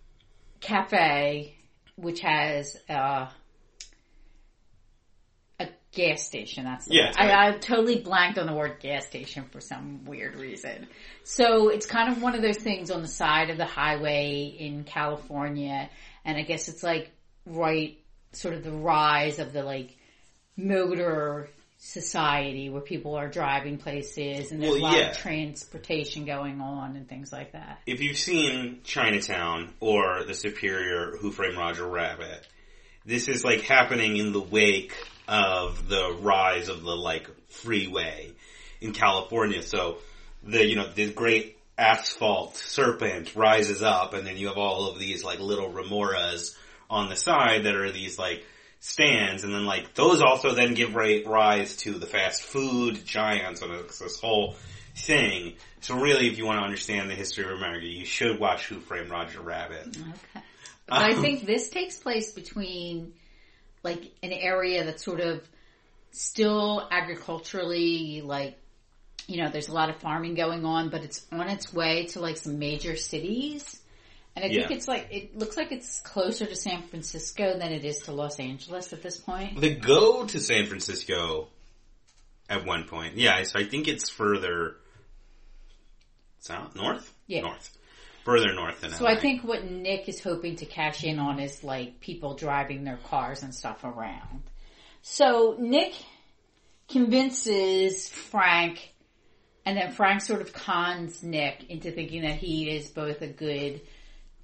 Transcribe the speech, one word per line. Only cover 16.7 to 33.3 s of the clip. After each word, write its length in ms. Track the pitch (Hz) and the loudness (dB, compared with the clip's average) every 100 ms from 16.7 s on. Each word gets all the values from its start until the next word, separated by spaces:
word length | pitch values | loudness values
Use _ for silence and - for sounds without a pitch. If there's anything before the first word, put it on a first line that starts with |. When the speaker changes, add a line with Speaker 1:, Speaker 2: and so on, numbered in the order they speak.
| 156 | -6
Speaker 1:
like, 280 | 175 165 156 _ _ _ - | -2 -2 -4 _ _ _ -10
right, 520 | 165 160 160 151 - _ - _ | -2 2 2 0 -8 _ -20 _
sort 220 | - 180 | -8 -6
of 80 | 165 | -6
the 100 | 156 | -6
rise 680 | 156 160 156 151 147 151 147 | -4 2 4 6 4 2 -2
of 140 | 139 | -4
the, 100 | 143 | -4
like, 340 | 139 135 127 - _ _ _ _ _ - | -4 -6 -8 -16 _ _ _ _ _ -6
motor 920 | 190 190 180 175 175 156 147 147 147 - _ _ | 0 2 2 2 2 2 0 -4 -8 -18 _ _
society 880 | - 175 156 175 151 143 139 135 139 | -14 -10 -6 0 2 2 0 -4 -6
where 140 | 139 | -6
people 320 | 143 - 147 | -6 -6 -4
are 140 | 147 143 | -4 -4
driving 500 | 175 143 139 143 143 | -2 0 0 0 -6
places 720 | 156 143 139 - 143 139 139 | -6 -6 -8 -6 -4 -4 -6
and 100 | 156 | -2
there's 120 | 151 | 2
Speaker 2:
Well, 80 | 143 | 4
Speaker 1:
a 20 | |
lot 140 | 156 165 | 6 6
Speaker 2:
yeah. 140 | - | 4
Speaker 1:
of 80 | - | 0
transportation 1080 | 190 156 151 147 - 156 - 156 147 156 | -4 -4 -4 -8 -14 -14 -4 -4 -2 -6
going 360 | 147 139 143 139 | -6 -6 -6 -8
on 360 | 135 139 131 135 | -8 -8 -8 -10
and 120 | 127 | -12
things 240 | 131 139 | -14 -12
like 200 | 131 139 | -14 -14
that. 260 | - 156 - - | -14 -16 -12 -6
Speaker 2:
If 140 | 123 | -4
you've 180 | 143 143 | -2 -2
seen 600 | - 170 143 127 120 123 | 0 2 2 0 -6 -8
Chinatown 880 | - 143 117 101 - 92 85 82 85 - | -6 0 2 2 0 -2 -2 -2 -6 -2
or 460 | 110 104 95 92 | 4 4 4 2
The 100 | 90 | -4
Superior, 840 | 98 104 - 98 95 90 87 87 - | -4 -6 -4 -2 -2 -2 -2 -4 -4
Who 100 | 104 | -6
Framed 260 | 98 95 87 | -2 -2 -2
Roger 300 | 85 85 90 | -4 -2 -4
Rabbit, 580 | 87 82 80 80 80 - - - - - - - | -2 -2 -4 -10 -12 -16 -20 -20 -20 -20 -18 -4
this 220 | 120 | -2
is, 160 | 127 | 0